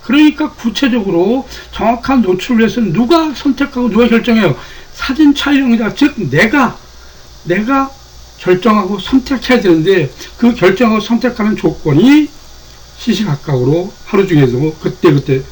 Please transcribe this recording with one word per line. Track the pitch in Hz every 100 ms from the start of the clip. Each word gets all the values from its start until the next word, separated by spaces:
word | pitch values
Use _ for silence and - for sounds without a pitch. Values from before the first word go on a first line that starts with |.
그러니까 | - 285 302 - 302
구체적으로 | - 233 - 269 240 196 170 185 262 - - -
정확한 | - 208 240 - 269
노출을 | 190 185 - 233
위해서 | 226 196
누가 | 208 165 240 330 320
선택하고 | 254 294 - 285 247 247
누가 | 202 240
결정해요? | 226 240 226 190 - - - -
사진 | - - 262 294
촬영자, | 269 277 277 262 233 214
즉 | 196 294 240 156
내가, | 143 220 294 233 - - - - - - -
내가 | - 185 214 269 269 - - - - -
결정하고 | 180 180 233 214 185 202
선택해야 | - 269 - 254 - 247
되는데 | 196 160 160 190 139 - - -
그 | 240
결정하고 | 240 185 190 240 214
선택하는 | - 233 247 233 214 185
조건이 | 175 151 160 143 240 302 294 - - - - - - -
시시각각으로 | - 196 202 139 - 131 123 165 196 -
하루 | - 196 190
중에도 | 156 127 123 156 156
그때그때 | 175 - 175 143 139 135 -